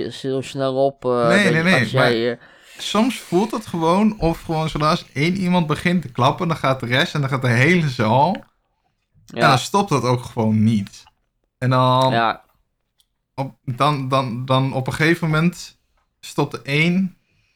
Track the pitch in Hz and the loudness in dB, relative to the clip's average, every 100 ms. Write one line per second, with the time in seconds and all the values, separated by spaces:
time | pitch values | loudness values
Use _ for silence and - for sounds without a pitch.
0 | 113 123 139 131 127 139 135 131 139 139 | -6 -8 -6 -6 -6 -4 -4 0 0 0
1 | 127 123 120 202 196 160 170 170 113 131 | -2 0 4 4 4 2 2 2 2 2
2 | 123 117 117 117 - - - - - 202 | 2 2 -2 -6 -12 -20 -20 -14 -4 0
3 | 254 - - 175 214 247 - 175 160 185 | 0 -2 -2 0 0 -4 -8 -4 0 2
4 | 214 - 160 165 - 160 156 - 151 170 | 2 0 -2 -2 -4 -4 -4 -2 0 0
5 | - - 160 190 180 180 156 147 175 180 | -4 -4 -2 0 0 0 0 -2 0 -2
6 | - - 123 143 180 156 175 131 117 127 | -2 0 0 0 -2 -2 -2 -2 -2 -2
7 | 175 156 135 135 127 117 139 180 156 127 | -2 -2 -2 -2 0 2 4 4 0 0
8 | 107 120 151 196 - _ _ _ _ _ | 2 2 2 0 -8 _ _ _ _ _
9 | _ _ - - 156 131 - 202 196 139 | _ _ -14 0 2 2 0 -2 0 0
10 | 120 123 123 - 110 110 107 113 98 - | 0 -2 -4 -2 0 2 2 2 -2 -12
11 | - _ _ _ _ - 123 131 127 127 | -20 _ _ _ _ -6 0 2 4 4
12 | 131 117 113 - _ _ _ _ _ _ | 2 2 0 -2 _ _ _ _ _ _
13 | _ _ _ - 135 - - 123 139 147 | _ _ _ -10 -8 -10 -10 -2 0 0
14 | 131 135 127 117 131 131 135 131 123 123 | -2 -2 -2 -6 -2 0 0 -2 -4 0
15 | 160 170 165 156 170 - - _ _ _ | 0 2 0 2 0 -2 -14 _ _ _
16 | _ _ - - 143 - - 143 165 180 | _ _ -12 -4 -4 -4 -4 0 2 2
17 | 190 - _ _ _ | 0 -4 _ _ _